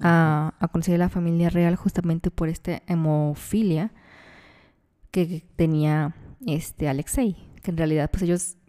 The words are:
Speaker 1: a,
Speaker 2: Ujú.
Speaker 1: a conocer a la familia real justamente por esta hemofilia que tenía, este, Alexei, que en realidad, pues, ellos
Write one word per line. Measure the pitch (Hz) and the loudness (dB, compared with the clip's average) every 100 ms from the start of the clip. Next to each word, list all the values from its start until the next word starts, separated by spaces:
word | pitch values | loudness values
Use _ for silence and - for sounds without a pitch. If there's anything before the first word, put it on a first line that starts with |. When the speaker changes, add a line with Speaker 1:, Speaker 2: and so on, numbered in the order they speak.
Speaker 1:
a, | 170 170 160 151 156 - | 2 4 4 2 -2 -4
Speaker 2:
Ujú. | |
Speaker 1:
a | 165 | -2
conocer | 165 170 170 | -2 0 2
a | |
la | 175 | 2
familia | 180 170 170 170 | 0 0 2 2
real | 175 170 180 | 4 2 2
justamente | 196 - 175 165 180 | -2 -2 -2 -2 -2
por | - 160 | -2 -4
esta | 165 - 160 - | -4 -6 -8 -4
hemofilia | 170 160 151 151 147 - 214 208 156 220 - - - - - - - _ _ _ _ - | 0 2 2 0 -4 -4 0 2 0 -2 -8 -20 -20 -20 -20 -20 -20 _ _ _ _ -6
que | 185 170 165 - - | -2 -2 -4 -8 0
tenía, | 165 156 151 151 147 - - - 247 | 2 2 2 2 -2 -6 -16 -12 -6
este, | 151 - - 151 | -6 -6 -6 -4
Alexei, | 135 151 - 233 175 - - | -4 -4 -2 -2 -4 -12 -12
que | - | -6
en | 165 | -2
realidad, | 156 156 151 | 0 2 0
pues, | 185 | 0
ellos | 175 175 - - | 0 0 -2 -12